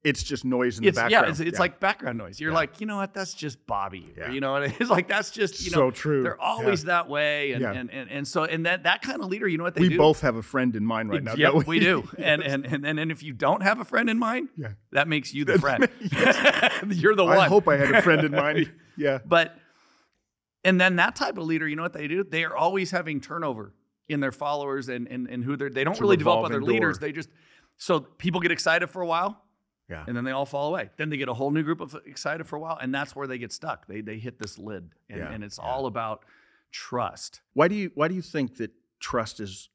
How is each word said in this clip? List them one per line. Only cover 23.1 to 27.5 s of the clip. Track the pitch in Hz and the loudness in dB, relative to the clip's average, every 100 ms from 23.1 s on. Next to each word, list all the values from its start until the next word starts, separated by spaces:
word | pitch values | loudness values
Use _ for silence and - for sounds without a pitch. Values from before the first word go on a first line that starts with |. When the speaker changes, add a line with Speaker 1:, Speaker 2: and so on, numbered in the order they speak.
| 143 | -8
Speaker 2:
turnover | - 170 156 113 98 _ _ _ - | -6 -6 -4 -6 -10 _ _ _ -6
in | 147 | -2
their | 135 | -2
followers | - 147 147 143 135 127 | -4 -4 -4 -4 -6 -6
and, | 123 120 | -8 -8
and, | 127 123 | -8 -8
and | 123 | -6
who | 123 139 | -4 -4
they're, | 139 | -4
they | 127 | -2
don't | 139 | -2
Speaker 1:
It's | 196 | 0
a | |
Speaker 2:
really | - 190 | 4 4
develop | - 226 - | 4 2 2
other | - | -2
Speaker 1:
revolving | - | 2
Speaker 2:
leaders. | 226 156 - | 2 2 -2
Speaker 1:
door. | 151 | -6
Speaker 2:
They | |
just, | 160 - _ _ | -8 -12 _ _